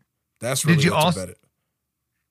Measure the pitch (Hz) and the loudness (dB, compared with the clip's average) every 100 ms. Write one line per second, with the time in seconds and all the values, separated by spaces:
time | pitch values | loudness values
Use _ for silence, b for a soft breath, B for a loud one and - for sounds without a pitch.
0 | _ _ _ _ 113 131 151 160 151 156 | _ _ _ _ -8 -4 2 2 2 2
1 | 160 165 92 - _ _ _ _ _ _ | 0 -2 -6 -14 _ _ _ _ _ _
2 | _ _ _ | _ _ _